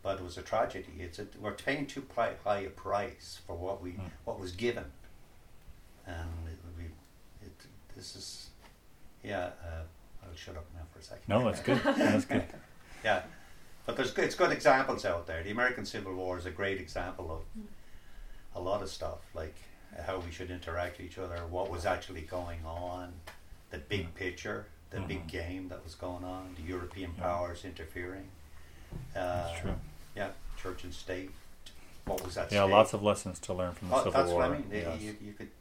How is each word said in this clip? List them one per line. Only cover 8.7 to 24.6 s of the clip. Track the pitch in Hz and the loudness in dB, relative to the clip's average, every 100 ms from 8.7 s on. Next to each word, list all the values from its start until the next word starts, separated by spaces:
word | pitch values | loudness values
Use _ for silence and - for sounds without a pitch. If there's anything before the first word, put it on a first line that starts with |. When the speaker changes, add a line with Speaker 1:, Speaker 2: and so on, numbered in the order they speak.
| - - - - - | -20 -20 -18 -18 -12
Speaker 1:
yeah. | 107 95 90 - | -4 0 -2 -4
Uh, | 85 80 80 - - - | -6 -6 -8 -12 -14 -14
I'll | 95 85 | -12 -12
shut | - 82 | -10 -10
up | 82 | -10
now | 85 82 | -12 -12
for | - | -14
a | |
second. | - - - | -14 -10 6
Speaker 2:
No, | 104 | 8
that's | 123 92 | 8 4
good. | - 123 | 6 6
That's | 302 262 - 101 - | 8 8 8 8 6
good. | - - | 2 2
Speaker 1:
<laughs> | - - - - - | -8 -14 -18 -16 -2
Yeah, | 110 95 - - - - - - - | 4 4 2 -12 -16 -16 -16 -10 -4
but | 123 | 0
there's | 131 | 0
good, | - 156 | 4 2
it's | - | 6
good | 170 | 4
examples | 147 156 131 131 113 | 8 10 10 6 2
out | 101 85 82 | 2 0 0
there. | 82 | -4
The | 90 | -2
American | 110 123 123 | 2 2 2
Civil | 101 110 98 | -4 -4 -4
War | 92 92 90 | -2 -2 -2
is | 87 | -4
a | |
great | 87 98 95 | 0 0 0
example | 90 98 90 90 87 | -2 -4 -4 -4 -6
of | 78 - 220 | -6 -6 -8
Speaker 3:
Mm. | 214 - - - - - - - - | -10 -12 -12 -12 -12 -12 -10 -10 -8
Speaker 1:
a | 98 | -4
lot | 90 104 | 0 2
of | 92 | 0
stuff, | - 78 - - | -4 -4 -4 -8
like | - 80 - - - - - 90 | -6 -6 -8 -16 -18 -14 -8 -2
how | 95 | -2
we | 87 | -2
should | 80 90 | -6 -6
interact | 87 87 85 87 - | -6 -4 0 -2 -2
with | 87 | -10
each | 90 | -6
other, | 92 87 85 | -6 -4 -2
what | 87 98 | 0 0
was | - | 0
actually | 90 90 - 85 | 2 2 0 -8
going | 78 90 87 85 | -4 -4 -4 -4
on, | 80 85 90 90 87 87 - - - - - | -6 -4 -4 -4 -6 -10 -14 -14 -14 -16 -10
the | 92 | -10
big | - 101 87 | -2 0 0
Speaker 2:
Mm. | |
Speaker 1:
picture, | - 90 - 107 - | -2 -4 -2 -4 -4